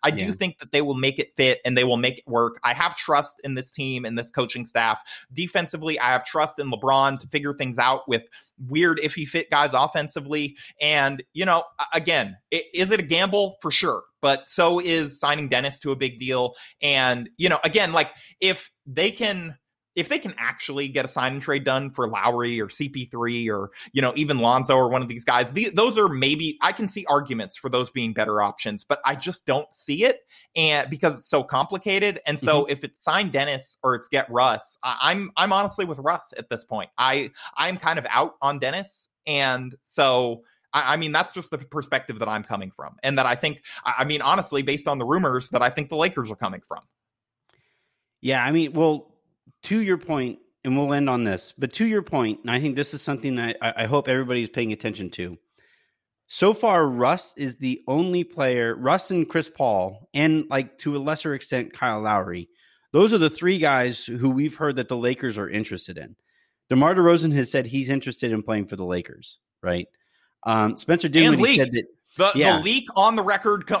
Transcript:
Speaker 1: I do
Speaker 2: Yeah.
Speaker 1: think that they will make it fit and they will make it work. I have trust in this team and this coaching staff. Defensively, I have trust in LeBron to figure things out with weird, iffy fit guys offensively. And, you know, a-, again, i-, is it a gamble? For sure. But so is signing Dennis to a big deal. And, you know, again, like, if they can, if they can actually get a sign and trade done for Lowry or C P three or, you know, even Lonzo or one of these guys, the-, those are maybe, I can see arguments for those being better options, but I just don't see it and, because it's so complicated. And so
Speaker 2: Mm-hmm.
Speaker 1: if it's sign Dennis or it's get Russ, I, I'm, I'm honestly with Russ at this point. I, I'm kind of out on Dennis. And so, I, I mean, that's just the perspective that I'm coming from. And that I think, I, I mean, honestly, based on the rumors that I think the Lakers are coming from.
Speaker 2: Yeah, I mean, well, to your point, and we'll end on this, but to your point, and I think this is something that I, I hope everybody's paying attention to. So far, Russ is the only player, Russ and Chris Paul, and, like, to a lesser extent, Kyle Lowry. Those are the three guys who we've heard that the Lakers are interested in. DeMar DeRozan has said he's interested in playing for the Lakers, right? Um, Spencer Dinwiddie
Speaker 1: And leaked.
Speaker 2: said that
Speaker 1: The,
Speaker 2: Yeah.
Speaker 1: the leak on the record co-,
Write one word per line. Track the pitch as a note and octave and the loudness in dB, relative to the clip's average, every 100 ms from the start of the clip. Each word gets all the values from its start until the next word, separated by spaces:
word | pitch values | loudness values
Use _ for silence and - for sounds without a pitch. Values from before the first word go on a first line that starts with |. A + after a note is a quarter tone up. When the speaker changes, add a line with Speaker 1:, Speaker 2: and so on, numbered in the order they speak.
Speaker 1:
I | D3+ | 0
do | A2 F#2+ | 0 -2
Speaker 2:
Yeah. | |
Speaker 1:
think | F#2+ F#3 - | -2 -4 -6
that | - | -2
they | C#3+ | 0
will | C#3+ | 0
make | C3 C3+ C#3 | 0 0 -2
it | - - | -4 2
fit | C3 B2 | 2 2
and | B2+ B2+ | 0 2
they | B2+ | 2
will | A#2+ | 2
make | B2+ B2+ | 0 -4
it | - | -2
work. | A#2 A#2 A#2 | 0 0 0
I | A#2+ | -2
have | B2+ E3+ - | 0 -2 -2
trust | - C#3+ C#3+ - C#3 | 0 0 0 -6 -8
in | |
this | B2+ B2+ | -6 -8
team | - C3+ B2+ | -8 -6 -6
and | A#2 A#2 | -6 -6
this | A#2 | -6
coaching | - A#2+ B2 A2+ | -4 -4 -6 -4
staff. | A#2 A2+ A2 - - - | 0 0 0 -6 -20 -14
Defensively, | B2+ F3+ F3+ E3 D#3+ D#3 D#3 | -8 -4 -2 -4 -6 -4 0
I | B2 | 2
have | B2+ - | 0 0
trust | D#3+ D3+ - | -2 -2 -2
in | C#3 | -6
LeBron | A2+ C3 C3+ C3+ C3+ | -2 2 4 4 0
to | - | -6
figure | D3+ C#3+ | -4 -4
things | C#3+ C3 A#2+ | -6 -4 0
out | B2 C3+ - | 2 0 0
with | A2+ - - _ - B2+ | -2 -4 -20 _ -16 -4
weird, | D3+ F3 D#3 | 2 2 2
iffy | D3+ - C#3+ | -2 -6 -6
fit | E3 - | -4 0
guys | D3 D3 | 2 2
offensively. | C3 D3+ D#3+ C#3+ D#3+ C#3 D3+ C#3+ - - - | 2 2 0 -4 -8 -6 -4 -6 -10 -18 -4
And, | D3 D3+ C#3 C3+ - | 0 2 2 -2 -10
you | D3+ F#3 | -4 2
know, | E3+ - - | 2 0 -6
a-, | - | -2
again, | E3 D#3 D#3 G2+ F#2+ - | -2 0 0 0 -6 -6
i-, | D#3+ - | -6 -4
is | E3+ F#3 | -2 0
it | G#3+ | 0
a | |
gamble? | D3 E3 F#3+ G3+ G3 - | 2 0 2 0 0 -4
For | D#3+ | -4
sure. | - D#3 G#2 - _ | -2 -2 -2 -6 _
But | C#3 C3+ - | 0 0 0
so | - E3+ F3 | 2 4 4
is | F3+ E3 D3 - | 0 0 -2 -4
signing | D3 D3 C#3 | -2 -2 0
Dennis | B2 C3+ C3+ | 0 -2 -6
to | C#3+ | -6
a | C3+ | -4
big | C3 A#2 | -4 -6
deal. | B2+ B2+ B2 - - - | -4 -2 -2 -6 -20 -6
And, | D3 C3+ B2+ B2 A2+ - | 0 2 2 0 -4 -2
you | E3+ | 0
know, | D3+ | 2
again, | E3 G#3+ F3+ | 2 2 2
like, | E3 D3+ - - - | 2 0 -4 -20 -2
if | F#3+ F#3 - _ C#3 | -2 -2 -8 _ -10
they | C3 G3 | -2 -2
can, | - A3 F#3 E3 C#3 _ _ _ F3 | 0 -4 -4 -8 -16 _ _ _ -6
if | - | -2
they | D4 | -2
can | G3 B2 | -4 -6
actually | A#2 - - C#3 C#3 | -6 -6 -8 -6 -4
get | C#3 | -2
a | C3+ | -4
sign | C3+ C3 | -2 -4
and | C3+ | -4
trade | D#3 C#3+ | -4 -2
done | C#3 C3 C#3 | 0 -2 -2
for | C3+ A2+ | -4 -4
Lowry | G#2 A2+ A#2+ A#2+ A#2 | 0 0 0 -2 -4
or | G2+ | -6
C | - C#3+ | -6 -8
P | C#3 B2 | -8 -10
three | A#2 A#2+ A#2+ A2+ | -4 -2 -2 -2
or, | G2+ G2+ - - | -4 -6 -12 -4
you | C3+ | 0
know, | B2+ B2+ | 2 2
even | D3 C3+ | 0 2
Lonzo | A#2 B2+ C3 C3 | 4 4 6 6
or | B2 | 6
one | B2+ | 2
of | A#2+ | -2
these | A#2 | -6
guys, | - B2 B2 | 2 2 2
the-, | D3+ A3 | -2 -2
those | F3 A#3+ G#3+ | 2 2 4
are | G3 | 2
maybe, | C3+ C3+ D3+ D#3+ D3 | 2 0 0 -4 0
I | F3 | -2
can | G3+ G3+ | 0 -6
see | G#3 D#3 | -4 0
arguments | C#3+ C#3 A#2 G2 - | 0 0 -6 -6 -8
for | C3 | -4
those | B2 B2 | -2 -2
being | C3 A2+ | -4 -4
better | G#2+ G#2+ G#2+ | -2 0 2
options, | G2+ - A2 G#2 | 2 0 -8 -8
but | - D3 C#3 | -4 -2 0
I | C#3 | -2
just | F3 F3+ - | -6 -8 -2
don't | C3+ D3+ | -2 -2
see | - - D3 | -12 -6 0
it | B3 - _ - _ | 2 0 _ -20 _
and, | E3 D#3 D3 C3 | 0 2 2 -2
because | D3 E3+ C#3 | -2 -2 -2
it's | - | -2
so | - | -2
complicated. | G3 C3+ C#3+ F#3+ G#3 F#3+ G#3 E3 D3+ | 0 -2 -2 -4 -2 0 0 -2 -4
And | D3 | -2
so | C#3+ D3+ | 2 2
Speaker 2:
Mm-hmm. | C#3+ | 2
Speaker 1:
if | C#3 | -4
it's | - - | -8 -8
sign | - F3+ G3 | -2 0 0
Dennis | C3+ C#3+ C3 - - | -2 -2 -4 -8 -4
or | C3 A#2+ | -2 -2
it's | - | -2
get | C#3 B2 | -2 0
Russ, | A#2+ B2+ G#2+ - - | 2 4 2 -4 -10
I, | B2+ B2 | -6 0
I'm, | C#3+ F#3+ F#3+ - | 0 0 -2 0
I'm | G3 | 2
honestly | G3 G3+ - F3+ | 2 0 -2 -6
with | C#3 | -4
Russ | C#3+ E3+ - - | -2 -2 -4 -14
at | - | -10
this | A#2 - | -10 -6
point. | G#2+ F#2 - | -8 -6 0
I, | C3 C#3 B2 - - - | 0 2 -2 -10 -12 -4
I'm | E3+ F#3 | -4 -2
kind | D#3+ E3 | -2 -2
of | A#2 | 0
out | A#2 D#3+ - | 0 0 0
on | C#3 C#3+ | -2 0
Dennis. | B2+ F3 G3 - - _ D#3 | -2 -4 -8 -16 -20 _ -4
And | C#3+ C3+ B2+ B2+ B2+ | 0 0 0 -4 -14
so, | - - C#3 B2+ A#2+ A#2 _ _ _ | -8 2 4 4 2 -4 _ _ _
I, | D3 C3 | -2 2
I | D#3 | 0
mean, | D#3 | 0
that's | D#3 F#3 | 0 -2
just | F3+ - | -6 -10
the | D3 | -10
perspective | C3 D3 C3+ C3 - A2 | -8 -8 -2 -4 -4 -6
that | G#2+ | -4
I'm | G#2+ | -4
coming | G#2 G#2 F#2 | -4 -8 -8
from. | - C#2+ - | -14 -16 -6
And | C3+ C3+ | -2 2
that | B2+ | 2
I | B2 | 2
think, | E3 - - - | -2 -6 -16 -8
I, | B2+ A#2+ | -4 -2
I | C#3 | 0
mean, | D3 | 0
honestly, | C3+ F#3+ F3+ C#3+ | 2 0 0 -4
based | C#3 C#3+ D3 | -2 -2 -2
on | C#3 | -2
the | A#2+ | 0
rumors | E3+ D#3 B2+ - | 0 2 -2 -2
that | B2 | 0
I | B2 | 0
think | D#3 C#3+ | -2 -6
the | D#3 | 0
Lakers | F3+ D3+ A2 | 0 -2 -6
are | G#2 | -6
coming | G2 F#2+ - | -8 -8 -12
from. | - - _ _ _ _ _ _ _ _ _ _ _ _ _ | -14 -16 _ _ _ _ _ _ _ _ _ _ _ _ _
Speaker 2:
Yeah, | B2+ C3 B2+ | -2 0 2
I | |
mean, | D#3+ D3+ | 2 0
well, | C#3+ D#3+ D3 - _ _ _ _ _ | 2 2 2 -6 _ _ _ _ _
to | - G#3+ | -2 0
your | G3+ F3 | 0 0
point, | - D3 B2 - _ _ | -2 -2 -4 -6 _ _
and | C3 C3+ | -2 0
we'll | C#3+ | 2
end | C#3+ C#3 | 0 0
on | B2 A2 | 0 0
this, | F#2 - - | -2 -8 -8
but | C3 | -6
to | - A3+ | -2 0
your | G#3 | 0
point, | - D3 A2 G#2 | -2 -2 0 -2
and | A#2+ | -2
I | B2 | -2
think | D3+ C3 | 0 -2
this | C#3+ | -4
is | C#3+ | -6
something | - C#3 C#3 B2 | -6 -4 -4 -4
that | A#2 A#2 | -4 -4
I, | A#2 A2 | -4 -2
I | A2+ | 0
hope | C#3+ C3+ | 0 2
everybody's | B2+ B2+ B2 A2 | -2 0 -2 -4
paying | - A2+ | -4 -4
attention | G#2+ A2 G#2 F2+ | -4 -6 -6 -10
to. | - F2+ E2+ _ _ _ _ _ _ _ _ _ | -8 -10 -12 _ _ _ _ _ _ _ _ _
So | - G3 | 2 2
far, | G#3+ A3+ F3 D3 | 4 4 4 4
Russ | A#2+ B2+ F3+ - - | 2 2 2 -4 -8
is | C#3 A#2 | -8 -4
the | C3 B2+ - | -4 -4 -2
only | C#3+ F3+ F3+ | 0 0 0
player, | E3+ - C3+ B2 A#2 A2+ | -2 -2 0 2 0 0
Russ | B2+ F#3 - | 0 0 0
and | F3+ D#3 | -2 0
Chris | D#3+ D3 | -2 -4
Paul, | - B2+ G2 F#2+ G#2 - | -2 0 0 -2 -6 -8
and, | C#3 D#3 D#3 D3+ | 0 2 2 0
like, | C3+ B2 - | -2 -4 -6
to | D3+ C#3+ | -6 -4
a | |
lesser | C#3+ D#3 D#3 | -4 -4 -4
extent, | C#3 - B2+ A2+ | -6 -4 -4 -4
Kyle | - B2 G#2+ | -4 -2 -2
Lowry. | G#2+ G#2 F#2+ F2 E2+ _ _ _ _ | 0 0 0 -6 -10 _ _ _ _
Those | D#3+ G#3+ | 4 6
are | A3 | 6
the | D#3 | 2
three | - F3 F#3 | 2 0 2
guys | D3+ C3 B2 A#2 - | 4 4 2 -2 -8
who | A#2+ C3+ | -2 0
we've | C3 D3+ D3+ | 2 0 -2
heard | D3+ C3 | -2 -2
that | A#2 | -4
the | A#2+ | -2
Lakers | A#2+ C3 C3 G#2 | -2 -2 -4 -4
are | F#2+ | -4
interested | G#2+ A2 F#2 - E2+ | -4 -6 -8 -12 -14
in. | B1 - _ _ _ _ - | -16 -20 _ _ _ _ 0
DeMar | C3 D3+ F#3 | 4 4 6
DeRozan | E3+ E3+ D#3+ | 6 6 4
has | C#3+ A#2+ | 2 0
said | C#3 A#2+ | -2 -2
he's | C#3 C3 | -4 -2
interested | C#3 C3 - B2 | -2 -4 -4 -2
in | A2 | -2
playing | G#2 G#2+ F#2+ | -2 -4 -4
for | F#2+ | -6
the | F2+ | -4
Lakers, | F2+ - - - - _ _ | -4 -6 -16 -20 -20 _ _
right? | F2+ F2 F2 _ _ _ _ _ | -4 -4 -4 _ _ _ _ _
Um, | - A2 G#2+ - | 0 2 2 0
Spencer | - E3+ D#3+ | 0 0 4
Dinwiddie | D#3 D#3+ | 6 6
Speaker 1:
And | D#3 | 6
leaked. | B3 A3 B2+ | 4 4 2
Speaker 2:
said | |
that | A#2+ - _ _ - | 0 -6 _ _ 2
Speaker 1:
The, | F#3+ C#3 | 2 4
Speaker 2:
Yeah. | D#3+ D#3+ | 4 4
Speaker 1:
the | |
leak | F#3 B3+ - G3 | 2 -2 -2 2
on | G#3+ A3 | 4 4
the | |
record | F#3+ G3 A3 G3+ - | 0 0 0 -2 0
co-, | G3 | -4